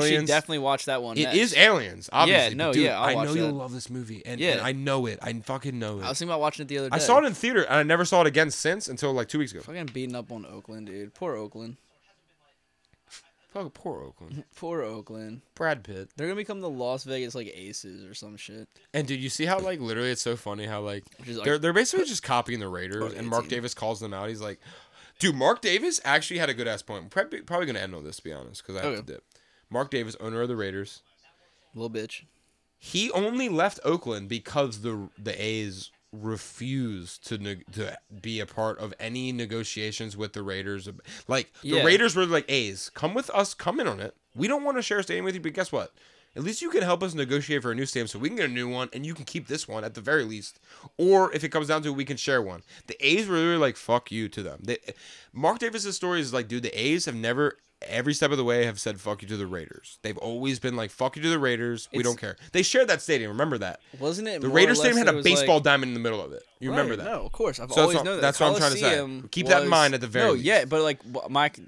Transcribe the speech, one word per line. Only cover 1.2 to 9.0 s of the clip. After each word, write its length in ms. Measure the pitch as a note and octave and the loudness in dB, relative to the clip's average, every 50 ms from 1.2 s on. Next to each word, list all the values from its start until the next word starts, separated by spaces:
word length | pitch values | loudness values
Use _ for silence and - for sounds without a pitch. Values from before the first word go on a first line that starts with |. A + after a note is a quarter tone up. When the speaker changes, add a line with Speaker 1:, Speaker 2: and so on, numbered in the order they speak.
| D3+ | 0
Speaker 2:
next. 140 | C3 A#2+ | 4 4
Speaker 1:
is 180 | G3 A#3 A3+ D#3+ | 4 4 6 8
Aliens, 540 | C#3+ F#3+ A3 G#3 D#3 A2+ F#2 F2 F#2+ - - | 10 10 10 8 6 2 -2 -6 -10 -12 0
obviously. 380 | - C3+ E3 E3+ F#3+ E3 B2 A2 | 6 6 8 8 8 6 6 4
Speaker 2:
Yeah, 40 | A2+ | 2
no, 120 | C3+ E3 | 2 2
Speaker 1:
but 60 | D#3 - | 2 4
dude, 100 | D#3 D3 | 4 4
Speaker 2:
yeah, 140 | D3 A2+ F#2+ | 4 4 2
I'll 40 | A#2+ | 2
Speaker 1:
I 80 | - - | 2 2
Speaker 2:
watch 100 | - - | 2 0
Speaker 1:
know 60 | - D#3 | 0 2
Speaker 2:
that. 60 | E3+ | 0
Speaker 1:
you'll 120 | D#3+ D3+ - | 0 0 -2
love 200 | - B2+ B2+ B2 | -4 -6 -8 -8
this 160 | B2+ - - | -10 -10 -8
movie, 320 | B2 B2+ B2 A2 A2 G#2 - | -8 -10 -8 -10 -12 -12 -10
and, 140 | B2 B2 A#2+ | -10 -4 0
Speaker 2:
Yeah. 120 | D#3+ F3 | 2 2
Speaker 1:
and 100 | C3 F#2+ | 2 2
I 120 | G#2+ C3 C3+ | 0 -2 -2
know 320 | C3+ C#3 C#3+ C3+ C3+ B2 | -2 0 0 2 2 2
it. 140 | A#2 G2 - | 0 -4 -4
I 100 | - B2 A#2 | -6 -6 -6
fucking 460 | A#2 G#2+ - C3 C3+ C3+ C#3 B2+ A#2+ | -6 -6 -6 -6 -6 -4 -6 -6 -4
know 200 | A2+ G#2+ G#2 G2+ | -4 -4 -4 -4
it. 40 | F#2+ | -6
Speaker 2:
I 60 | B2+ | -4
was 100 | C3+ - | -4 -4
thinking 100 | E3+ F3 | -2 -2
about 100 | E3 D#3 | 0 0
watching 220 | D3 D3+ - - D3+ | 0 0 0 -2 -8
it 40 | |
the 100 | C3 C#3+ | -6 -4
other 120 | C#3 C3+ C3 | -4 -2 0
day. 60 | - | 0
Speaker 1:
I 20 | D#3+ | 2
saw 200 | D3+ F3 B3 C#4+ | 6 8 8 8
it 60 | D4+ | 8
in 80 | C4 F3+ | 6 0
theater, 300 | - - A#3+ B3+ G3 D3 | 0 -2 2 4 4 4
and 100 | - C3 | 4 4
I 80 | D3+ D3 | 4 6
never 200 | D3+ E3 E3+ F3 | 6 4 4 4
saw 160 | - F#3+ F3 | 6 6 6
it 60 | E3+ | 6
again 240 | D3+ C3+ D3+ D#3+ D3+ | 6 6 4 4 4
since 380 | - - - D#3+ F3+ G#3+ - - | 0 0 0 0 0 0 -4 -8
until, 240 | C3 B2 | -6 -2